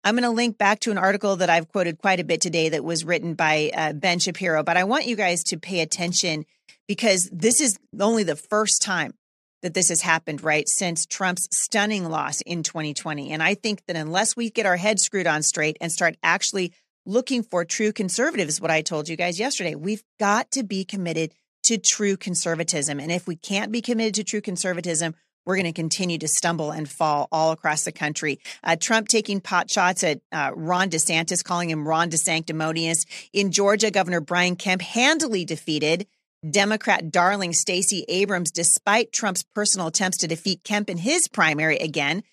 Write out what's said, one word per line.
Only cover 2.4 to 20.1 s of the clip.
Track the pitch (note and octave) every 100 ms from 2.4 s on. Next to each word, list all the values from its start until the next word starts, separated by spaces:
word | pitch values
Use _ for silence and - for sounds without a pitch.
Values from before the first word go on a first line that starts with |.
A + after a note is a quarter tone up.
today | F3 E3 D#3+
that | D#3
was | D#3+ E3
written | D#3+ E3+ E3+
by, | D#3 D#3 D#3 D3+
uh, | - D#3
Ben | D3 F#3 F3
Shapiro. | F#3 E3 F#3 D#3
But | D#3 E3+
I |
want | F#3+ C#4 A#3+
you | A3
guys | F#3+ E3+
to | - D#3+
pay | F3 F#3
attention | D#3+ - F3 F3+ F3+ D#3 - _ _ _ -
because | G3+ A3+ F#3+ F3+
this | F3 A3 B3
is | C4+ F#3+ _ -
only | G3+ A3+
the | F3+ D3
first | - G#3+ G#3+ -
time | - F3+ C#3 - _ _ _ _
that | F3
this | D#3+ -
has | E3+
happened, | F3+ D#3+ - F3
right, | D#3 D3+ D3+
since | - F#3 D#3+
Trump's | - - F#3 F3+ -
stunning | - - G#3+ G#3 G#3 E3+
loss | D#3 C#3 -
in | - E3+
twenty | D#3 E3 D3+
twenty. | C#3+ D#3+ D3 C#3
And | D#3
I | E3
think | G3 A3 G#3 -
that | E3
unless | D#3 F3+ A3+ -
we | A3+
get | A3+ G3+
our | E3+
heads | G#3 G#3+
screwed | - G3 E3+
on | D#3
straight | D3+ - D#3 D3+
and | E3
start | - E3+ -
actually | E3 F#3 - G3 F3 _ _ _
looking | - A3 B3+ B3+
for | A3 F3+
true | E3+ - G#3+
conservatives, | G#3 F#3+ G3+ C#4+ A#3 D#3 D#3
what | D#3+
I | D#3
told | D#3 D#3 D3+
you | D#3+
guys | F3 F3
yesterday, | B3 - E3+
we've | D3 E3+ G#3+ _